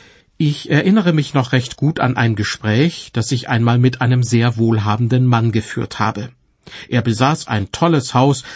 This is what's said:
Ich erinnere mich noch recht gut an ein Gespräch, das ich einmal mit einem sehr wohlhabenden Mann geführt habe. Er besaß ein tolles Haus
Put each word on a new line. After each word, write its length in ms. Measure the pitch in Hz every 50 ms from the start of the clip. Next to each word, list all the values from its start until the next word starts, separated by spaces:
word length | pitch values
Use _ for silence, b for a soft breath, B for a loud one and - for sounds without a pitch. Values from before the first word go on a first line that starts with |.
| B B B B B B _
Ich 320 | - 160 147 147 - - -
erinnere 440 | 151 143 156 185 202 220 175 175 160
mich 200 | 156 139 - -
noch 180 | 139 127 -
recht 260 | - 131 123 - -
gut 220 | - 131 151 165 -
an 180 | - 123 127
ein 180 | - 120 113 110
Gespräch, 760 | 104 101 - - - - 107 104 117 151 175 - - - - -
das 180 | 120 113 -
ich 180 | 139 120 - -
einmal 280 | 127 113 117 117 120
mit 240 | 123 123 127 123 -
einem 220 | 127 120 127 123 123
sehr 340 | 104 120 113 117 120 110
wohlhabenden 680 | 110 113 113 113 107 104 107 104 110 120 113 131 127 127
Mann 260 | 127 120 117 113 117
geführt 480 | 107 113 - - - 110 95 - - -
habe. 300 | 107 107 110 104 110 123 - _ _ _ _ _ B B B B B B
Er 120 | - 123
besaß 460 | 107 120 110 107 127 139 160 - -
ein 240 | - 117 107 98 -
tolles 420 | - - 165 170 165 143 127 - -
Haus 300 | 127 131 143 139 131 B B B